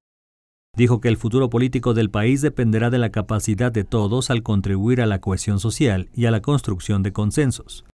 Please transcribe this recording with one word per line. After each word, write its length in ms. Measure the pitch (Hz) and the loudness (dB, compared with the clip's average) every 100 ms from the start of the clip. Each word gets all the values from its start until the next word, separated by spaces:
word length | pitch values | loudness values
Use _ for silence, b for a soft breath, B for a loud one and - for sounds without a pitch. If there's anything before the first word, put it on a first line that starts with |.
| _ _ _ _ _ _ _ - | _ _ _ _ _ _ _ 0
Dijo 240 | 120 117 | 2 2
que 60 | 117 | 0
el 100 | 110 | -2
futuro 320 | 117 120 131 | 0 0 0
político 460 | 117 127 127 123 | 0 0 0 0
del 160 | 117 107 | 0 0
país 320 | 104 110 139 | 0 2 2
dependerá 480 | 147 - 117 110 117 | 0 0 0 2 2
de 80 | 127 | 0
la 120 | 117 | 0
capacidad 600 | 110 98 107 - 101 123 | -2 -2 -2 0 0 0
de 140 | 110 | -2
todos 460 | 98 117 104 123 131 | -2 0 0 0 0
al 120 | 120 | -2
contribuir 580 | 113 104 98 98 104 123 | 0 -2 0 0 2 2
a 60 | 117 | 2
la 140 | 95 | 0
cohesión 400 | - 90 - 101 | -2 -2 -2 -2
social 500 | 113 - 143 95 90 | -2 0 0 0 -2
y 120 | - | -2
a 80 | 117 | 0
la 100 | 113 | 2
construcción 600 | 107 143 - 92 - 101 | 0 0 0 -4 -2 0
de 80 | 98 | 0
consensos. 720 | 98 104 123 143 - - - - | -2 -2 0 0 -2 -10 -20 -20